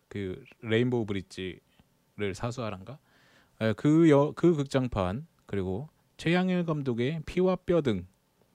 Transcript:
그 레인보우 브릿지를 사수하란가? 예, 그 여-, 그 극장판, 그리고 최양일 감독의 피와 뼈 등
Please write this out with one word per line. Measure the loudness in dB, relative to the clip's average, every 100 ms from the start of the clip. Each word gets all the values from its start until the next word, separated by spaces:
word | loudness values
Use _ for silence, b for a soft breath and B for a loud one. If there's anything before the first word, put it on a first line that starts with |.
| _
그 | -8 -8 -10 -14 -14
레인보우 | -2 0 2 0 -2
브릿지를 | -4 -8 -10 -10 -12 _ _ _ _ _ -8 -8
사수하란가? | -6 -8 -6 -8 -10 -14 -20 b b b b b b
예, | -2 2
그 | 4 6 6
여-, | 6 4
그 | 2 2
극장판, | 2 0 -2 -2 -2 -2 -4 -8 _ -8
그리고 | -6 -4 -6 -8 _ _ -8
최양일 | 0 0 2 0
감독의 | -2 -2 -2 -2 -2 -4 -6
피와 | 0 0 0
뼈 | 0 0
등 | 2 -2 -4 _ _ _ _